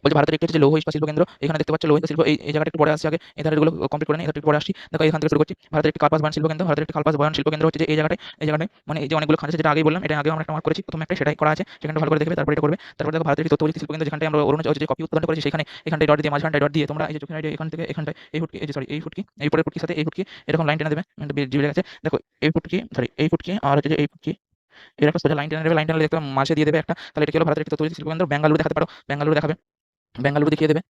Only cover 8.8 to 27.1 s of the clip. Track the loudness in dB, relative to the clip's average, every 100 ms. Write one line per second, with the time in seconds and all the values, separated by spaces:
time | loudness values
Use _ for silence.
8.8 | -8 -6 0 0 2 2 2 0 2 4
9.8 | 4 2 0 0 0 0 -2 -2 -2 -2
10.8 | -4 -8 -6 0 0 2 2 2 -4 -8
11.8 | -6 -2 0 2 0 0 0 0 2 0
12.8 | -6 -6 -4 -2 0 0 2 2 0 -2
13.8 | -8 -6 -4 -2 0 2 2 0 0 -2
14.8 | -2 -4 -2 -2 -2 -2 -2 -4 -6 -10
15.8 | -6 -2 -2 -2 -4 -2 -2 0 0 0
16.8 | -2 -4 -6 -6 -10 -8 -6 -6 -8 -8
17.8 | -8 -6 -8 -10 -8 -6 -6 -8 -8 -6
18.8 | -6 -8 -8 -12 -14 _ 0 0 0 -4
19.8 | -6 -2 -4 -4 -10 -10 -4 0 0 0
20.8 | -2 -2 -4 -12 -6 -4 0 2 2 0
21.8 | -4 -6 -4 -4 -6 _ 0 0 -2 -6
22.8 | -4 -6 -6 0 0 0 -2 -2 2 2
23.8 | 2 0 0 -4 -8 -8 _ _ _ -20
24.8 | -20 0 2 2 0 0 -2 -2 2 2
25.8 | 2 0 2 0 -2 -2 0 2 2 2
26.8 | -2 -8 -6